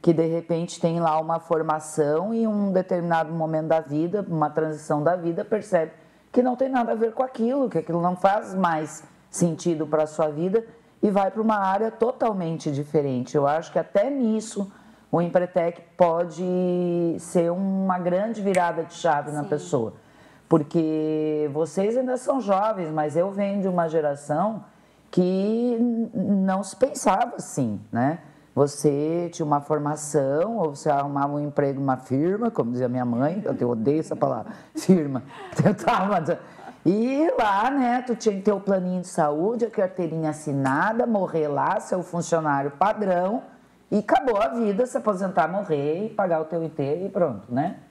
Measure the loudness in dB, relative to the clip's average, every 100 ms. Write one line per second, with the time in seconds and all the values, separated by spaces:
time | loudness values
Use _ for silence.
0 | 4 4 2 0 -2 -4 -2 -2 0 2
1 | 2 0 0 -4 0 -2 0 -2 -2 -2
2 | 2 2 0 0 0 0 2 0 0 -2
3 | 2 0 0 -2 -2 -2 2 0 2 -2
4 | 0 -2 -2 0 0 0 -2 -4 -2 0
5 | 2 0 -2 -4 -2 -4 0 0 0 -6
6 | -20 _ _ 2 2 2 0 0 0 0
7 | -2 0 -4 0 0 2 0 -2 -2 0
8 | 0 2 2 2 -2 0 0 0 -4 -10
9 | -20 -20 _ 0 0 0 -2 -2 0 0
10 | 0 0 -2 0 0 0 -2 -20 _ _
11 | 2 2 2 0 0 2 2 0 -2 0
12 | 0 2 0 0 -4 -4 -4 -4 0 0
13 | 2 -2 0 2 2 0 -2 -4 0 0
14 | 0 2 0 0 -2 -8 -8 -10 -20 -20
15 | _ -2 2 0 0 0 -2 -4 -18 2
16 | 4 4 -2 -4 -2 0 0 0 0 0
17 | 0 -2 -2 0 2 0 -2 0 0 0
18 | 0 0 -2 -2 0 2 2 -2 -6 -2
19 | 0 0 0 -6 -2 -4 0 -2 -2 -8
20 | -20 -20 -20 -20 _ 2 2 0 0 0
21 | 0 0 0 -2 -2 -2 -2 0 0 0
22 | -2 -2 -2 -2 2 2 2 -2 -2 -2
23 | 0 0 0 0 -2 0 0 0 2 2
24 | 0 -2 -2 0 0 -2 -12 _ _ _
25 | _ 2 2 2 0 0 0 2 0 0
26 | -4 -2 0 2 2 0 -4 0 0 2
27 | 2 4 2 -2 -8 -2 -2 -4 -4 0
28 | 0 0 -10 -20 _ 0 0 2 0 2
29 | 0 -2 -4 -4 0 0 2 -2 0 -4
30 | -2 0 2 2 0 0 -2 -2 0 0
31 | 0 0 -2 -2 -2 0 0 0 0 -2
32 | 0 0 0 0 -2 0 -2 0 -2 -2
33 | -2 0 0 0 -4 -2 0 0 2 0
34 | -2 -2 -2 -2 -8 -14 -14 -8 4 4
35 | 4 -4 -6 -16 -12 2 2 2 0 2
36 | 2 0 0 -4 -6 -18 -20 -2 0 2
37 | 2 2 2 2 2 2 2 2 0 0
38 | -2 -2 0 0 0 0 2 0 0 -4
39 | -4 0 0 2 0 0 -2 0 -2 -2
40 | -4 -2 -4 -4 -4 0 0 2 0 0
41 | 0 0 0 0 0 0 0 0 -2 -4
42 | -4 -6 0 0 2 0 0 2 2 2
43 | 0 2 0 -2 -6 -20 -20 _ _ -2
44 | 2 2 4 2 0 0 0 2 0 0
45 | -2 -2 0 0 0 -2 -2 0 0 -2
46 | -4 -2 0 0 0 -4 -4 -4 -2 -2
47 | -4 0 0 -2 -4 -2 -2 -6 -18